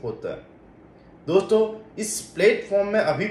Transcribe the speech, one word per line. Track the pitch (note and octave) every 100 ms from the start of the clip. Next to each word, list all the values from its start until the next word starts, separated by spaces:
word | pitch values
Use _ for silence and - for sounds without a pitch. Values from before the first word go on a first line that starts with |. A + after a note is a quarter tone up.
होता | A#2 - F2+
है। | - - - - - - - - - -
दोस्तों, | F#3+ F3+ A3 A3 - - -
इस | G#3+ - -
platform | E3+ G3+ - - G3 G3+
में | G#3+
अभी | D#3 C#3 G#3+